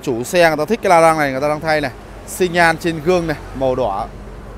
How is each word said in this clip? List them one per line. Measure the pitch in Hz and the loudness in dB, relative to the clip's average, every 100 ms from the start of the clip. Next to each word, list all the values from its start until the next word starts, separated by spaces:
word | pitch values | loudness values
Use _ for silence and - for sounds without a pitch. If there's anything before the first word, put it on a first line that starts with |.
Chủ | - 117 | -4 -4
xe | 123 180 170 | -2 2 2
người | 151 | 2
ta | 151 | -2
thích | 233 | 0
cái | 202 | 4
la | 170 | 6
răng | 165 160 | 6 4
này, | 143 | 0
người | 131 | 0
ta | 147 | -2
đang | 151 | -2
thay | 160 156 | 0 0
này. | 147 - - - - | 0 -8 -18 -18 -14
Xi | - 185 | -2 0
nhan | 170 170 165 | 4 2 2
trên | 170 165 147 | -2 -2 0
gương | 185 165 | 0 0
này, | 147 - 131 | -6 -8 -4
màu | 131 127 | -2 0
đỏ. | 120 98 110 - - - - | 0 -2 -6 -10 -16 -16 -16